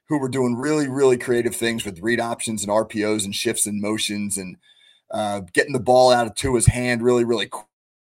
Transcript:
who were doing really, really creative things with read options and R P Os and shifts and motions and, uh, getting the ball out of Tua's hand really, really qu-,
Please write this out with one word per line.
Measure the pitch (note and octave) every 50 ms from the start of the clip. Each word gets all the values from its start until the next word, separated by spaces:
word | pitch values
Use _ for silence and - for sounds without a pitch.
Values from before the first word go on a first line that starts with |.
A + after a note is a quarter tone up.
| _ -
who | D#3 C#3+
were | C3+ B2+
doing | B2 C3+ B2+ A#2+ A#2+
really, | A#2 C3+ D3+ D#3 D3+ D3 C3
really | B2+ C#3 C#3 C3 B2 B2
creative | - - A#2+ A#2+ A#2 A#2 G2
things | - A#2 A#2 A#2 A2 -
with | G#2 F2+ D#2+
read | F#2 A2+ A#2+ A2+
options | A#2 A#2 A#2 - - A#2 A2 G2+
and | F#2 G#2
R | G2+ A2 A2
P | A2 - G#2+ G#2
Os | G#2+ G#2+ G#2 G2
and | G2 G2+
shifts | - - A2+ G#2+ - -
and | G#2 G#2 G#2
motions | G2+ G#2 G#2+ G#2 - - G#2 G#2 G#2 G2+ G2 G2
and, | F#2+ F#2 - - _ _ _ _ _ _ _ _ _ -
uh, | - G#2+ G#2+ G#2 G#2 G2+ F#2 -
getting | - D3 - D3 C#3
the | B2
ball | G2 - B2+ B2+ B2+ B2+
out | B2 A#2+ A#2+ A2
of | -
Tua's | - - C3+ B2+ A#2 A2 -
hand | - B2 B2 B2 B2 A2+
really, | A#2 B2 B2 A#2+ A#2+
really | A#2 A#2 G#2+ G2 -
qu-, | - - - _ _ _ _ _ _ _ _